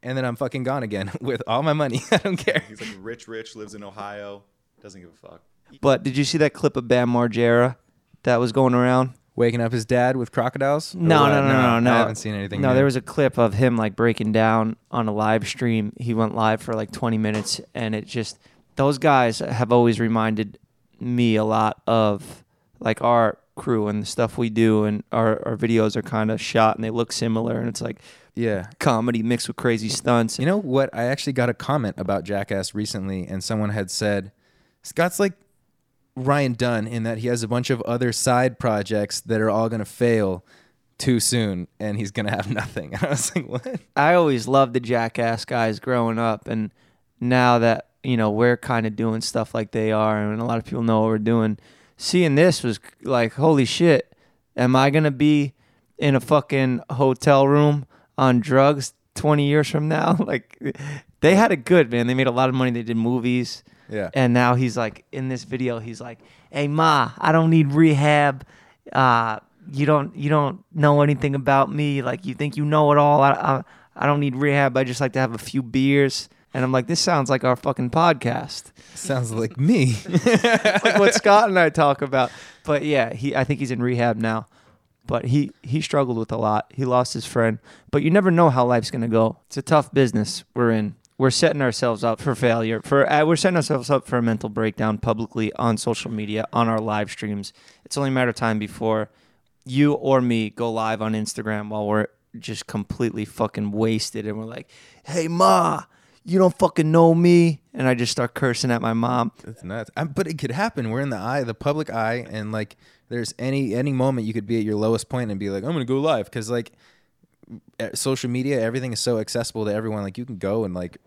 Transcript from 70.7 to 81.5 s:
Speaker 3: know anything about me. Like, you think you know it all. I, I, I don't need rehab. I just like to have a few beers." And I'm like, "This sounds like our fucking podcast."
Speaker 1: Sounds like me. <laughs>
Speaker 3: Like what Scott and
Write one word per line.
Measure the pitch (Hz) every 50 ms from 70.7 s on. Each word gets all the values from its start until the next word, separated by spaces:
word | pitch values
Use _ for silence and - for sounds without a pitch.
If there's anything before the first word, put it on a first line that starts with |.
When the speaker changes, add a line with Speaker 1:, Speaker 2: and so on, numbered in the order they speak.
| -
Speaker 3:
know | 160 147 147 147 147
anything | 143 147 147 135 151 143 139
about | 139 131 139 135 139 135 -
me. | - 147 151 147 139 139
Like, | 123 123 131 - -
you | - 127
think | - 147 147 -
you | 151 147
know | 147 151 151 151 147 147
it | 147
all. | 147 147 147 147
I, | 135 139
I, | - - - - 135 135 175 - - - _ _ _ -
I | -
don't | 143 147 147
need | 143 139 123 131
rehab. | 143 147 139 143 139 135 123 131
I | 135
just | 123 123 117
like | 139 127 101
to | 131
have | 131 120 117
a | 107
few | - - - 135
beers." | 127 117 110 135 131 139 139 143 139 135 - - - - _ _ _ _ -
And | 131 127
I'm | 127
like, | 131 127 123 -
"This | 170 -
sounds | - 185 175 147 131 123
like | 135 131 -
our | 127 123 120
fucking | - 143 131 - 127 123
podcast." | - 160 170 175 160 123 - 117 120 - - - - - - - _ _ - - -
Speaker 1:
Sounds | - - - 135 127 120 110 113
like | 110 113 110 - 123
me. | 139 175 247 196 135 127 113 104
<laughs> | - - 175 170 - 226 226 - - 240 226 - - 214 190 196 -
Speaker 3:
Like | 226 - 208
what | 202 196 -
Scott | - - 208 202 208 233
and | 208